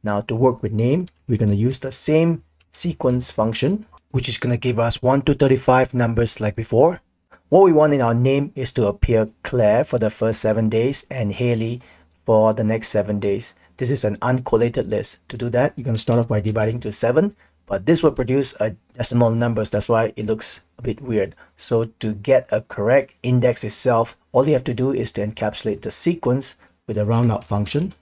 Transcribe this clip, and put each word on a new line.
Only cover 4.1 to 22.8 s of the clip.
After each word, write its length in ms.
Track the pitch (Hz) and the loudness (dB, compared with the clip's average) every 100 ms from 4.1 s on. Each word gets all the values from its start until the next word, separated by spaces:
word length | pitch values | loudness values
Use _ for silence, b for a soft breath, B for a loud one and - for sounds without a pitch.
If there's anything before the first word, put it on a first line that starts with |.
which 180 | 127 120 | -4 -2
is 100 | - | -2
gonna 180 | 123 120 | -2 -2
give 220 | 127 113 | -2 0
us 240 | 117 - | 0 0
one 200 | 123 139 | 2 2
to 120 | 139 | 0
thirty-five 600 | 143 135 131 - 127 127 | 2 2 4 4 4 2
numbers 460 | 123 117 113 113 - | 0 0 0 0 0
like 160 | 107 101 | -4 -4
before. 440 | 110 110 156 170 _ _ _ b _ | -2 4 4 2 _ _ _ b _
What 160 | 170 | 6
we 80 | 196 | 6
want 200 | 156 156 | 6 4
in 80 | 143 | 4
our 140 | 117 | 2
name 380 | 117 127 139 143 | 2 2 0 -2
is 180 | - 123 | -6 -6
to 140 | - 104 | 0 -2
appear 420 | 101 - 113 110 _ | 0 2 2 0 _
Claire 420 | - 123 107 110 | -6 0 2 2
for 140 | 151 123 | 0 -2
the 120 | 110 | -2
first 300 | - 110 110 | -2 -2 0
seven 280 | 110 110 110 | 0 0 0
days 380 | 110 123 139 - | 0 0 -2 -6
and 220 | 131 107 | -6 -6
Haley 500 | 98 120 117 113 120 b b b _ | -2 -2 0 -4 -6 b b b _
for 300 | - 110 110 | 0 4 4
the 100 | 110 | 2
next 240 | 107 110 110 | -2 -2 0
seven 320 | 107 104 104 | -2 -2 -2
days. 340 | 101 98 117 b b - | -2 -4 -6 b b -8
This 140 | 123 | -4
is 140 | 135 | 0
an 120 | 107 101 | -2 -2
uncollated 680 | 120 127 127 110 120 123 107 | -2 -2 0 0 0 -2 -4
list. 320 | 104 104 - _ | -4 -4 -8 _
To 80 | 120 | -8
do 120 | 120 | -4
that, 220 | 120 143 - | 0 -2 -2
you're 80 | |
gonna 140 | 127 110 | -4 -2
start 200 | - 117 | 0 0
off 100 | 117 | 0
by 120 | 110 | -2
dividing 400 | 104 110 107 120 | -2 -2 -2 -4
to 120 | 113 | 0
seven, 420 | 110 120 131 202 b b b _ | 2 4 2 0 b b b _
but 200 | 98 104 | -4 0
this 160 | 165 | 2
will 100 | 156 | 2
produce 420 | - 123 131 135 - | 0 -2 0 -2 -2
a 140 | 110 98 _ | -4 -6 _
decimal 360 | - 117 120 120 | -2 0 4 2
numbers. 400 | 117 120 113 107 | 2 0 -2 -2
That's 180 | 104 - | -2 0
why 240 | 113 113 - | 0 0 -4
it 100 | 107 | -4
looks 360 | 110 - - _ - | -2 -4 -6 _ -10
a 40 | |
bit 180 | 120 107 | -8 -8
weird. 360 | 131 107 95 - b _ | -4 -2 -2 -6 b _
So 280 | - 117 | -4 -2
to 300 | 113 _ 110 | -2 _ -8
get 340 | 104 104 131 - | -6 2 2 2
a 120 | 107 | -6
correct 520 | - - | -6 -4